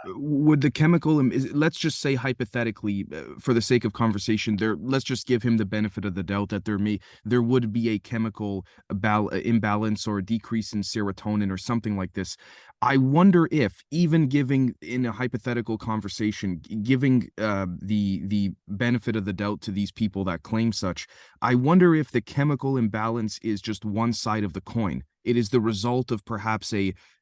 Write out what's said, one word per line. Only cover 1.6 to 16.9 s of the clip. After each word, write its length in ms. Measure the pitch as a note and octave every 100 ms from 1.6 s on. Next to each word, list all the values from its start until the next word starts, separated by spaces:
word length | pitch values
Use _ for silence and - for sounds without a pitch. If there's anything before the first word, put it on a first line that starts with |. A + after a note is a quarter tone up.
| D#3+ -
just 220 | D#3+ -
say 160 | C#3+ C3+
hypothetically, 920 | C3 B2 A#2+ B2 A2+ G#2+ G#2+ G2+ -
uh, 80 | D#2+ B1 -
for 140 | -
the 80 | A#2
sake 240 | A2 B2 A2
of 80 |
conversation, 640 | - A2+ G2+ - G#2+ - G2+
there, 180 | A2 F2
let's 240 | A#2+ C3+ B2+
just 220 | B2 -
give 160 | B2
him 140 | A#2+ A2+
the 80 | G2
benefit 380 | G#2+ G#2+ G#2
of 120 | G2 F2+
the 80 |
doubt 260 | F2 G2+ G2+
that 160 | G#2 G2+
there 140 | G2+
may, 200 | G#2 G2+ - -
there 200 | G#2+ B2
would 280 | A#2 C3 A#2
be 180 | A2+ A2+
a 100 | G#2+
chemical 640 | - A2+ A2+ G#2 G#2 G2 - - _
bal-, 400 | G2+ A2 G#2+ G2+
uh, 60 | F#2+
imbalance 680 | - A#2 G#2 G#2 A2 G#2+ A2
or 100 | G#2
a 80 | F#2+
decrease 480 | A2+ - A2+ G#2
in 80 | G#2+
serotonin 680 | G2 A2+ G2+ F#2+ G#2+ G#2 G2+
or 60 | F#2+
something 380 | - A#2 A2 G2+
like 180 | F#2
this. 240 | - F#2 - - - - _
I 160 | B2 C3+
wonder 500 | C3 D3+ G3 F3 D#3+
if, 320 | D3+ G#2+ - -
even 380 | D#3 E3+ D#3+ C#3
giving, 440 | C#3+ C3 C3+ B2+ -
in 240 | E2 B2 B2
a 60 |
hypothetical 680 | G2+ B2+ B2 B2+ A#2+ A2+ A2
conversation, 840 | A2+ A2 G2 - G#2+ - G2+ F2
g-, 140 | - A2
giving, 520 | G#2+